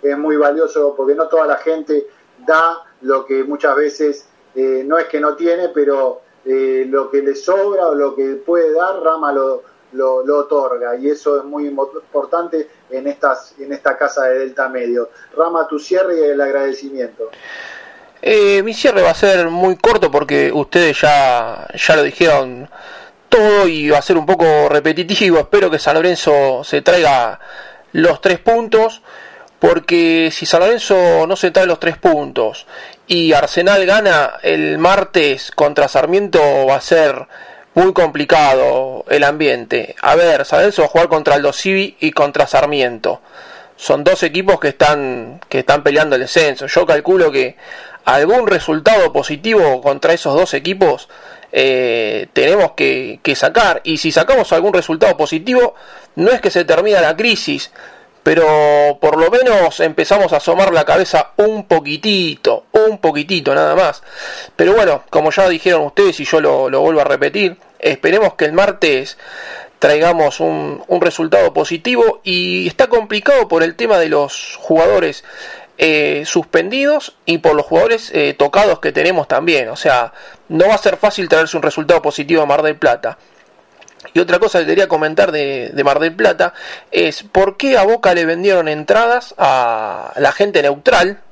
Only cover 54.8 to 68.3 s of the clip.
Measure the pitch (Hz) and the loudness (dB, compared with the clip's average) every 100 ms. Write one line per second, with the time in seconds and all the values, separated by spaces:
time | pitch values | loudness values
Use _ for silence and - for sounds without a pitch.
54.8 | - 156 220 175 151 165 190 247 247 - | -2 0 0 2 -2 -4 -2 0 0 -2
55.8 | - - - - 180 254 202 180 170 165 | -20 -20 -18 -2 0 2 0 0 0 0
56.8 | 202 202 160 156 220 220 - 143 - - | 2 2 0 0 -2 -2 -4 -8 -10 -18
57.8 | - - - _ - 156 156 151 147 147 | -20 -20 -20 _ 0 2 4 4 4 4
58.8 | 147 143 - 151 165 240 254 208 170 - | 2 2 0 2 2 2 2 2 2 0
59.8 | 165 151 160 202 185 151 - 170 196 170 | -4 -2 0 2 2 0 0 2 2 2
60.8 | 147 175 185 160 - - 214 214 196 165 | 2 0 2 0 -2 0 0 0 0 0
61.8 | 147 151 214 202 170 - - 113 - 220 | 0 -6 -2 -2 -2 -2 -2 -2 0 2
62.8 | 214 208 165 147 151 185 139 139 156 160 | 2 2 -2 -2 -4 -4 0 0 2 2
63.8 | 180 - - - - - - - 170 214 | 0 -2 -14 -18 -16 -14 -18 0 2 4
64.8 | 196 139 - 165 156 151 190 165 190 170 | 2 0 -2 0 0 2 0 2 0 0
65.8 | 147 - 202 - 143 160 151 139 131 135 | 0 2 2 0 -2 0 2 0 0 0
66.8 | 151 160 143 135 143 202 196 175 _ _ | 2 2 0 0 -2 0 -4 -4 _ _
67.8 | - 143 160 190 208 | -4 -2 0 2 0